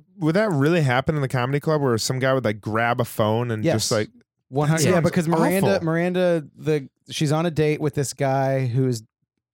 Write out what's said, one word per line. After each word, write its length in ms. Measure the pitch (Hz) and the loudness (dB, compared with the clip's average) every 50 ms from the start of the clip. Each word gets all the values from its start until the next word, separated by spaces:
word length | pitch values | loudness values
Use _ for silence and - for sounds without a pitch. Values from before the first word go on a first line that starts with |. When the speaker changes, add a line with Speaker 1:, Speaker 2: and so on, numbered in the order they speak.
| - _ _ 208 | -20 _ _ -4
Speaker 1:
would 160 | 170 151 160 | -2 0 2
that 160 | 202 220 214 175 | 2 0 0 0
really 300 | 139 135 151 180 175 151 | 2 2 2 2 2 2
happen 340 | 131 120 127 - - 156 | 2 2 2 0 0 -2
in 60 | 151 135 | -2 -2
the 60 | 120 | -2
comedy 300 | - 127 120 131 139 147 | -2 -2 -2 -2 -2 -2
club 240 | - 160 156 151 143 | -2 0 0 0 2
where 160 | 131 117 110 | 0 0 0
some 220 | - - 127 131 | 0 -4 -4 -2
guy 120 | 135 131 135 | 0 0 0
would, 120 | 131 113 | 0 0
like, 160 | 110 107 107 | -2 -4 -4
grab 400 | - 110 104 110 117 117 123 120 | -6 -4 -2 0 0 0 0 0
a 40 | 117 | -2
phone 460 | - - - 110 107 110 113 123 120 | -4 -2 0 0 2 2 0 0 -2
and 140 | 113 110 110 | -4 -2 0
Speaker 2:
Yes. 100 | 165 147 | 0 0
Speaker 1:
just, 160 | 110 104 - 123 | 0 0 0 0
like, 160 | 107 107 - - - _ _ _ _ _ _ | -2 -2 -4 -8 -18 _ _ _ _ _ _
Speaker 2:
One 200 | 127 135 151 147 | -4 -2 0 0
hundred. 140 | 160 160 156 | 0 2 2
Speaker 1:
that 60 | - | 2
Speaker 2:
Yeah, 60 | 185 | 2
Speaker 1:
sounds 100 | 175 151 | 2 2
Speaker 2:
because 220 | 175 - 180 165 160 | 2 0 0 0 0
Miranda, 460 | 165 160 - - 180 196 196 196 196 | 2 2 2 2 2 2 2 2 2
Speaker 1:
awful. 100 | 180 175 | 0 0
Speaker 2:
Miranda, 600 | 160 165 165 175 180 180 180 180 180 170 165 143 - - | 0 0 0 0 0 0 0 2 2 0 0 -2 -6 -14
the, 320 | - 139 147 156 151 135 123 - _ _ - | -8 -4 -2 -2 -2 -2 -8 -16 _ _ -14
she's 220 | 123 - 160 143 147 | -6 -2 0 0 0
on 140 | 156 170 | 0 0
a 40 | 175 | -2
date 300 | 151 151 151 151 151 - | 0 0 0 0 0 0
with 140 | 151 147 - | -2 -4 -2
this 180 | 147 139 - - | -2 -4 -6 -4
guy 540 | - 143 135 131 139 135 135 135 135 135 | -4 -2 0 0 0 0 0 0 0 -2
who 200 | 123 113 135 131 | -2 0 0 0
is 160 | 127 123 113 110 _ _ _ _ _ _ _ _ _ | 0 -2 -4 -6 _ _ _ _ _ _ _ _ _